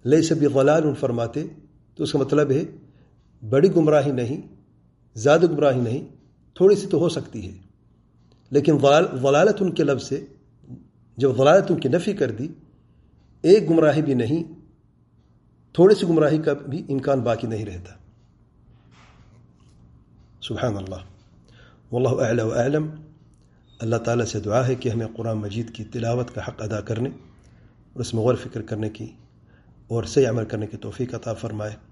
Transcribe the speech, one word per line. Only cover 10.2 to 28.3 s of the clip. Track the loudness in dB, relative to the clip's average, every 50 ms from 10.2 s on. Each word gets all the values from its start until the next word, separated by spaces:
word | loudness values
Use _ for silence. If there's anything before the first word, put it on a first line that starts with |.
| -8 -14 -20 _ _ _ _ _ _ -20 -20 -20 -20 _ _ _ _ _ _ 0
جب | 0 0 2 4
ضلالت | 6 6 6 6 4 2 -2 -2
کی | 0 0
نفی | 0 0 0 -2 -2
کر | -2 -2 -4
دی، | -4 -6 -8 -10 -10 -16 -20 -20 _ _ _ _ _ _ _ _ _ _ _ _ _ _
ایک | 4 6 6 6 6 4
گمراہی | 2 4 4 4 2 2
بھی | 0 0 0
نہیں، | -2 0 -2 -2 -4 -4 -8 -14 -20 -20 -20 _ _ _ _ _ _ _ _ _ _ _ _ _ _ _ _ _ _ _ _ _
تھوڑی | 6 6 6 6
سی | 6 2 0
گمراہی | 2 2 4 2 2 0
کا | 0 -2 -2
بھی | -2 -6 -10 -10 -10 -6 -6
امکان | -6 -4 0 0 0 0
باقی | 0 -2 -2 -2 -4 -6
نہیں | -6 -6 -8
رہتا۔ | -10 -12 -14 -16 -18 -20 -20 -20 _ _ _ _ _ _ _ _ _ _ _ _ _ _ _ _ _ _ -20 -20 _ _ _ -20 _ -20 -20 -20 _ _ _ _ _ _ _ -20 -20 -20 _ _ _ _ _ -20 _ _ -18
سبحان | -12 -10 -8 -4 -4 -4 -4 -4
اللہ۔ | -8 -10 -12 -14 -16 -20 -20 -20 _ _ _ _ _ _ -20 -20 -20 -20 _ _ _ _
واللہ | -4 -2 0 0 0 0
اعلی | 0 0 0 0
و | -2 -2 -2
اعلم۔ | 0 0 0 0 -2 -4 -4 -10 -14 -20 -20 -20 _ _ _ _ _ _ _ _ _ _ _ _ _
اللہ | -4 -2 -2
تعالیٰ | -2 -2 -2 -2 -2 -2
سے | -2 -4 -6
دعا | -6 -2 -2 0 0 0
ہے | -2
کہ | -2 -4 -4
ہمیں | -4 -4 -6 -6 -8
قرآن | -8 -8 -6 -6 -6
مجید | -6 -8 -8 -8 -8 -8
کی | -10 -14 -16
تلاوت | -10 -8 -6 -4 -2 -2 -4 -4 -6 -8
کا | -12 -10 -10
حق | -10 -10
ادا | -8 -8 -6 -8
کرنے | -6 -6 -6 -6 -6 -8 -8 -12 -20 -20 -20 _ _ -20 -20 _ _ -20 _ _ -20 _ _
اور | -10
اس | -10 -6 -4
میں | -2 0
غور | 0